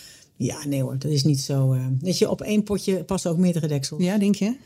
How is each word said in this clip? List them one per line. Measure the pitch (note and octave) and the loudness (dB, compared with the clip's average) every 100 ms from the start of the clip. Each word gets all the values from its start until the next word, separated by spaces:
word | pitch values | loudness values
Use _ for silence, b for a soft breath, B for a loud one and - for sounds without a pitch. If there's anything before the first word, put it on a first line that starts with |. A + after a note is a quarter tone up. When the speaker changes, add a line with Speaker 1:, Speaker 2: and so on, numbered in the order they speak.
| B B B _ | B B B _
Speaker 1:
Ja, | C3 - C#3+ | -4 -4 -4
nee | C#3 | -4
hoor, | B2+ C3+ | -2 -4
dat | D3+ | -2
is | D3 | 0
niet | D3+ C#3 | 2 0
zo, | - C#3 C3 | 0 2 2
eh, | C3 C3 C3 | 2 0 -2
weet | F3+ - | -2 0
je, | A3 | 0
op | F#3 | 0
één | - G#3 | 0 0
potje | G#3 G3 G3+ F#3 | 0 -2 -2 -2
passen | - F#3+ F3+ | -2 -2 0
ook | E3 | 2
meerdere | F3+ E3 D#3 | 2 2 0
deksels. | C#3+ C3+ D3+ | -2 -2 -2
Speaker 2:
Ja, | F3+ G#3+ | 0 2
denk | G3+ | 2
je? | G3 G3+ B3+ | 2 0 -4